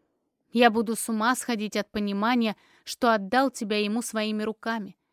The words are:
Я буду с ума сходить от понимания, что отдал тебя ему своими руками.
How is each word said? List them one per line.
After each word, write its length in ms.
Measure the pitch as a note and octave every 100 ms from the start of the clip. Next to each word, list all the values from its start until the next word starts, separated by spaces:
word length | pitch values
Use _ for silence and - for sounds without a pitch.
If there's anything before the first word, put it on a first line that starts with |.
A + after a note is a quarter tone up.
| _ _ _ _ _
Я 180 | A#3 A#3+
буду 260 | A3 A3 A3
с 120 | -
ума 260 | A3 A3
сходить 420 | B3+ - A3+ G#3+ G#3+
от 140 | G3
понимания, 640 | G#3+ G3+ G3+ A3 B3 A3 F#3+ _ _
что 280 | - - A#3+
отдал 380 | A3 F#3+ B3 C4+
тебя 320 | - G#3 G#3
ему 180 | G#3 A3
своими 420 | - A3 G#3+ G#3+
руками. 560 | G#3+ G#3+ A3+ A3+ G3+ - _